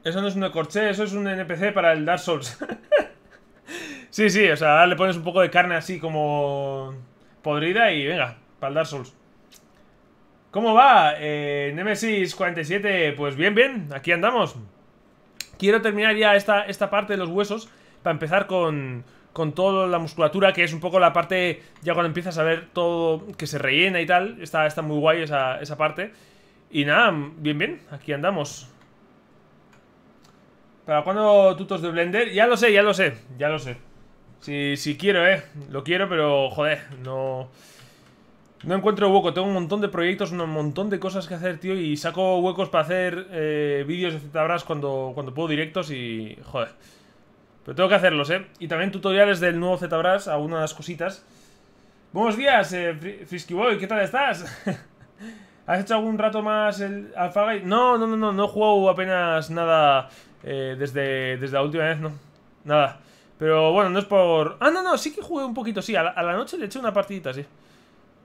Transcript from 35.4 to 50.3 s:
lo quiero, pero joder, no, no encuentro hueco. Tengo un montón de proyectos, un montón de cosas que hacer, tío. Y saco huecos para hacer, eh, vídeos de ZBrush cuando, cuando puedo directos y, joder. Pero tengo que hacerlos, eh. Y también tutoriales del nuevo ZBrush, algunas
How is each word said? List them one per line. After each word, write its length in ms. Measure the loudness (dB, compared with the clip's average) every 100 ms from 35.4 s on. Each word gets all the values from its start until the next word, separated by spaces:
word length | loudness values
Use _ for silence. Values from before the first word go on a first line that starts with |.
| -2 -20 -10
lo 140 | -10
quiero, 240 | -2 -2 0
pero 420 | 0 2 2 0
joder, 320 | 0 -2 -2 -6 -16
no, 460 | -10 -6 -6 -6 -10 -18 -20 -20 -20 _ _ _ _ _ _ _
no 100 | -4
encuentro 360 | 0 0 2 4
hueco. 240 | 4 2
Tengo 140 | -2 -2
un 60 |
montón 280 | -2 -2 -2
de 80 | -2
proyectos, 420 | -2 -2 -2 -4
un 180 | -4 -4
montón 400 | -2 -4 -4 -4
de 80 | -4
cosas 300 | -4 -6 -8
que 60 |
hacer, 260 | -6 -6 -6
tío. 160 | -6 -4
Y 220 | -4 -4
saco 420 | -4 -2 0 2
huecos 300 | 0 -2 0
para 160 | 0 0
hacer, 420 | 0 -2 -4 -8
eh, 520 | -6 -2 -2 -2 -2 -4
vídeos 280 | -4 -4
de 60 | -4
ZBrush 440 | -8 -4 -2 -2
cuando, 480 | -4 -6 -4 -4 -6
cuando 200 | -8 -10
puedo 160 | -6 -2
directos 420 | -2 -2 -6 -8
y, 480 | -8 -8 -8 -10 -14 -8
joder. 240 | -6 -6 -8 -20 _ _ _ _ _ _ _ -12
Pero 100 | 0
tengo 140 | 4
que 60 | 4
hacerlos, 340 | 4 2 0
eh. 180 | -2 -4 _
Y 100 | -6
también 220 | -4 -2
tutoriales 500 | -2 0 4 4 2
del 180 | 0 -2
nuevo 180 | -2 -4
ZBrush, 520 | -2 -2 0 0
algunas 440 | -2